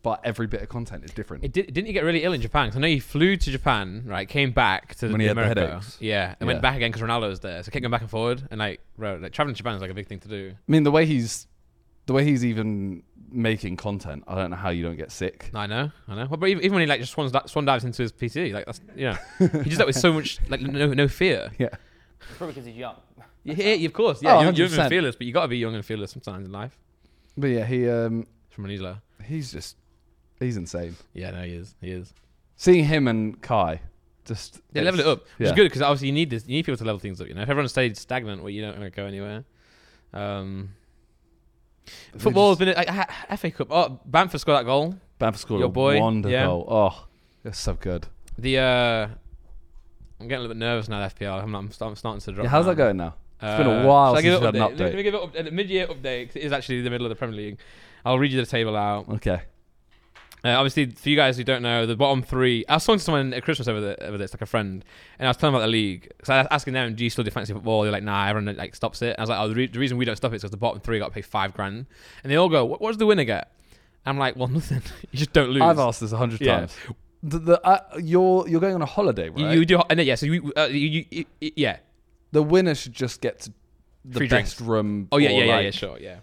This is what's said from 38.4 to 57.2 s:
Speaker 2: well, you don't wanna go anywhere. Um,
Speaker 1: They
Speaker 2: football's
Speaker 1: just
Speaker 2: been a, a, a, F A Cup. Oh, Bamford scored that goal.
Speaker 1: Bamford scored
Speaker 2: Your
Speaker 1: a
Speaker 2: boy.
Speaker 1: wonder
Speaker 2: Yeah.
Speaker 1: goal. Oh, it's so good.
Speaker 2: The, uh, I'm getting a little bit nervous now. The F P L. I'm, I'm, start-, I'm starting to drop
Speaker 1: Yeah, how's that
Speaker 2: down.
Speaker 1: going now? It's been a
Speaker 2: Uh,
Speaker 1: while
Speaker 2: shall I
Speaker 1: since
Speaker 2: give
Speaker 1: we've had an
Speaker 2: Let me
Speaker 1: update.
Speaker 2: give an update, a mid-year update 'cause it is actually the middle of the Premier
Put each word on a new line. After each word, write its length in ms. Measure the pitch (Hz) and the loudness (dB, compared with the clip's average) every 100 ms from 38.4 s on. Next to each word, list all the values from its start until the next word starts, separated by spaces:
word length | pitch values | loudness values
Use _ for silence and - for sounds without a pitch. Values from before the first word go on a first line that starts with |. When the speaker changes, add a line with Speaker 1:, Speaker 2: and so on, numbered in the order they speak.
Speaker 2:
well, 80 | 98 | -10
you 120 | 101 | -8
don't 160 | 107 101 | -10 -10
wanna 120 | 101 | -12
go 140 | 98 | -10
anywhere. 380 | 101 98 101 107 120 _ _ _ _ _ _ | -10 -8 -10 -12 -14 _ _ _ _ _ _
Um, 560 | 98 101 101 95 98 95 98 _ _ _ _ _ _ _ _ _ _ - - - | -10 -8 -6 -8 -10 -12 -16 _ _ _ _ _ _ _ _ _ _ -20 -20 -20
Speaker 1:
They 60 | - | 0
Speaker 2:
football's 380 | 151 190 202 175 | 4 6 6 6
Speaker 1:
just 20 | |
Speaker 2:
been 100 | 190 | 4
a, 300 | 175 180 196 | 2 0 -2
a, 20 | |
a, 280 | 185 - - | -4 -6 -8
F 120 | 202 | -4
A 60 | 170 | -4
Cup. 160 | - 143 | -4 0
Oh, 280 | 160 135 127 | 2 2 -2
Bamford 360 | - 156 185 147 | 2 2 2 0
scored 160 | - 143 | 2 2
that 60 | |
goal. 300 | 120 139 160 190 _ _ | 2 0 0 -6 _ _
Speaker 1:
Bamford 200 | 113 107 | -2 -2
scored 200 | - 113 | -4 0
Speaker 2:
Your 80 | 123 | 0
Speaker 1:
a 40 | |
Speaker 2:
boy. 280 | 123 135 143 | 2 4 4
Speaker 1:
wonder 300 | 113 110 104 | 4 2 0
Speaker 2:
Yeah. 160 | 127 | 2
Speaker 1:
goal. 200 | 131 87 - | 2 0 2
Oh, 380 | 110 98 - - _ _ _ | 4 4 2 -20 _ _ _
it's 140 | 117 98 | -14 -6
so 140 | - | -4
good. 320 | 87 95 87 - - - - | -4 -4 -4 -6 -16 -14 -6
Speaker 2:
The, 200 | 123 131 | 0 2
uh, 480 | 131 123 120 113 107 110 - - - - - - - - - - | 4 4 2 0 -4 -10 -18 -20 -18 -20 -18 -20 -20 -20 -20 -18
I'm 80 | 117 | -8
getting 100 | 131 | -8
a 40 | |
little 60 | 117 | -6
bit 20 | 113 | -4
nervous 320 | 117 120 107 | -2 -2 -2
now. 100 | 104 | -6
The 60 | |
F 100 | 98 | -6
P 100 | - | -6
L. 140 | 101 95 | -6 -6
I'm, 160 | 107 | -6
I'm, 160 | 104 98 | -8 -8
start-, 200 | - 110 | -8 -10
I'm 40 | |
starting 260 | 104 113 104 | -8 -8 -8
to 100 | 104 | -10
drop 100 | 95 | -4
Speaker 1:
Yeah, 60 | 120 | 2
how's 160 | 147 | 4
that 60 | 180 | 4
Speaker 2:
down. 60 | 160 123 | 4 2
Speaker 1:
going 100 | 95 | 2
now? 180 | 82 - - - | -4 -10 -20 -10
It's 180 | 107 107 | -4 2
been 100 | 131 | 4
a 20 | 110 | 6
Speaker 2:
Uh, 20 | |
Speaker 1:
while 280 | 135 143 135 | 8 8 8
Speaker 2:
shall 20 | |
I 60 | 123 | 6
Speaker 1:
since 20 | |
Speaker 2:
give 100 | 170 | 6
Speaker 1:
we've 120 | 180 | 4
had 100 | 117 | 4
an 60 | 107 | 4
Speaker 2:
Let 100 | 107 | 2
me 140 | 147 180 190 | 2 -2 0
Speaker 1:
update. 40 | |
Speaker 2:
give 100 | 202 | 0
an 60 | 202 | -2
update, 260 | 175 156 160 | -6 -8 -6
a 40 | |
mid-year 360 | 170 202 185 170 | -4 0 0 -2
update 400 | 160 135 123 123 | -6 -6 -6 -8
'cause 80 | 143 | -8
it 60 | |
is 80 | 147 | -4
actually 300 | 139 123 123 | -4 -2 -4
the 80 | 120 | -2
middle 160 | 120 | -4
of 40 | 120 | -4
the 40 | |
Premier 220 | 110 | -6